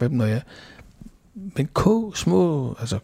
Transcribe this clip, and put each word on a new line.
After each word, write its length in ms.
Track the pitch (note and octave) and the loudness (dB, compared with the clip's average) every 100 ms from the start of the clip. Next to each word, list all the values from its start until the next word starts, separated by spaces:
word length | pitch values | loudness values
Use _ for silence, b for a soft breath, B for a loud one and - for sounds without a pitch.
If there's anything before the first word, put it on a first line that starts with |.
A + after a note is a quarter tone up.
med 60 | B2 | 0
dem, 80 | C3 | 0
når 80 | G#2+ | 0
jeg, 160 | A2 - B B B B - - - _ G#3+ F#3+ C#3+ | 0 -4 B B B B -20 -20 -20 _ -14 -10 -4
men 140 | C#3+ | -4
ko-, 380 | - F#3+ A3+ A3 - | 2 4 4 0 -4
små, 600 | - F#3 F3 D3 B2 - | 2 4 4 2 -2 -4
altså 200 | A#2 - | -6 -6